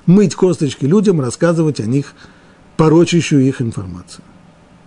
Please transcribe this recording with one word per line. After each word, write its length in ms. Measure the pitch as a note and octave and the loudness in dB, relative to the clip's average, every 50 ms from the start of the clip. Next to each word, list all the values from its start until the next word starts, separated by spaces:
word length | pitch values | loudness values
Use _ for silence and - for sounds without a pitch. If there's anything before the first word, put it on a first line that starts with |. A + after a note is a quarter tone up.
| - | 0
мыть 280 | - E3+ G3+ G#3 E3+ - | 2 4 4 4 2 0
косточки 500 | - - F#3 E3+ - D#3+ C3+ A#2+ - - | 0 0 0 0 0 -4 -6 -6 -4 -2
людям, 360 | C3 E3 G#3+ G3 G#3+ F#3 D#3+ | 0 0 2 2 2 0 0
рассказывать 600 | C3 A#2+ - - - E3 F3 E3 E3 D#3 C#3 - | -2 -4 -4 -2 -2 -2 0 0 -2 -2 -2 -4
о 40 | - | -4
них 300 | G#2 B2 C#3+ C#3 - - - - - - _ _ - - _ _ _ _ | -4 -2 -4 -4 -6 -12 -20 -20 -20 -20 _ _ -20 -20 _ _ _ _
порочащую 720 | - D#3+ D#3 D3+ E3 F3 E3+ F3+ E3+ D3 - D#3+ C#3+ C3 | 0 2 4 4 4 2 2 0 -2 -2 0 0 0 2
их 140 | C3+ C3 - | 0 -2 -4
информацию. 640 | B2+ A2+ G#2 - F#2+ F#2 F2+ F2 F2+ - - - - _ - - _ _ _ _ _ _ _ _ _ | -6 -8 -8 -10 -12 -14 -14 -16 -18 -20 -20 -20 -20 _ -20 -20 _ _ _ _ _ _ _ _ _